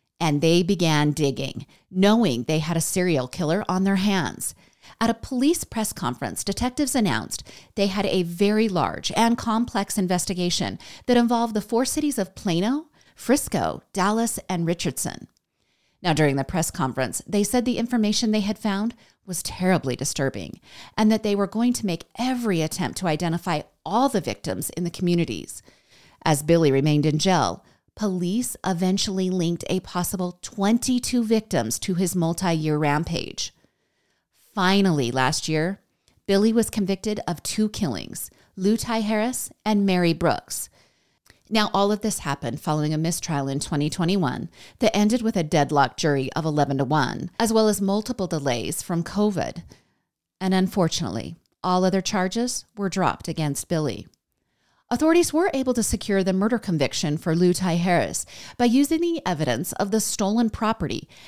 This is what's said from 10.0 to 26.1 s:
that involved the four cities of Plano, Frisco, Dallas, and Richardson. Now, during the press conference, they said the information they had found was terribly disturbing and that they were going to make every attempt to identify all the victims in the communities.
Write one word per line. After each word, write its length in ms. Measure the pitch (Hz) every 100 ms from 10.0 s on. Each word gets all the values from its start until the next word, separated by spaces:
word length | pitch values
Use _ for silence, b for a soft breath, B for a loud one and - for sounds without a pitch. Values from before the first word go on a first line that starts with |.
| 180 180 - 180 180 - 135 - B B B
that 100 | 240
involved 380 | 240 240 233
the 80 | 214
four 240 | - 233 262
cities 320 | - 302 269
of 160 | 190
Plano, 520 | - 196 165 202 285 330 b b
Frisco, 680 | b - 285 - 165 85 - -
Dallas, 440 | 196 190 220 226 - -
and 180 | 185 165
Richardson. 600 | 170 170 - - - - _ _ _ _ _ _ _
Now, 100 | 180
during 240 | 156 151 139
the 80 |
press 260 | 135 180 160
conference, 520 | - 131 120 127 - -
they 160 | 202
said 220 | 202 254
the 140 | 233 240
information 520 | 233 247 208 214 226
they 100 | 214
had 180 | 196 202
found 360 | 214 196 220 - b b
was 180 | - 175
terribly 540 | - - 185 175 131 120
disturbing 640 | - - 135 - 82 - B B B B
and 120 | 214
that 120 | 220
they 120 | 214
were 120 | 202 196
going 260 | 214 247
to 140 | 240 202
make 180 | 165 - -
every 420 | 254 254 233 170
attempt 380 | 156 - 165 -
to 80 | 180
identify 560 | 156 175 170 - 156 - _ -
all 240 | 202 269
the 100 | 226
victims 480 | 147 101 - 92 -
in 140 | -
the 60 | 175
communities. 720 | - 180 175 156 98 - - b b b b b